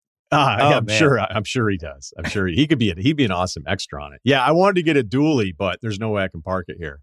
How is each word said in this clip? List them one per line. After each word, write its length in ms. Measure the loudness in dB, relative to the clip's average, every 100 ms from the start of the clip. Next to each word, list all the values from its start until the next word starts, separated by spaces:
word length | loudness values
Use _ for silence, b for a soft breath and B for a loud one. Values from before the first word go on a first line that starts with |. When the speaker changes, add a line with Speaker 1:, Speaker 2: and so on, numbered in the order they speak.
| _ _ -2
Speaker 1:
Uh, 280 | 2 2 4
Speaker 2:
Oh, 80 | 4
Speaker 1:
yeah, 60 | 2
I'm 80 |
Speaker 2:
man. 140 | 2 2
Speaker 1:
sure. 200 | 4 2
I'm 240 | 0 -4
sure 260 | -4 -2 0
he 80 | -2
does. 340 | -6 -14 -18 -12
I'm 100 | -6
sure 180 | -2 0
he, 80 |
he 120 | 2 2
could 120 | 2
be. 120 | 0
A, 40 | 0
he'd 200 | -2 0
be 80 |
an 80 | 0
awesome 320 | 0 -4 -6 -6
extra 360 | -6 -6 -12
on 80 | -14
it. 80 | -6
Yeah, 200 | 0 2
I 80 | 4
wanted 220 | 4 4 2
to 60 |
get 160 | 2 2
a 40 |
dually, 500 | 2 0 2 2 0 -2
but 220 | -4 -4
there's 180 | -6 -6
no 120 | -4
way 120 | -2
I 60 | -4
can 140 | -6
park 240 | -6 -6 -6
it 80 | -12
here. 220 | -12 -14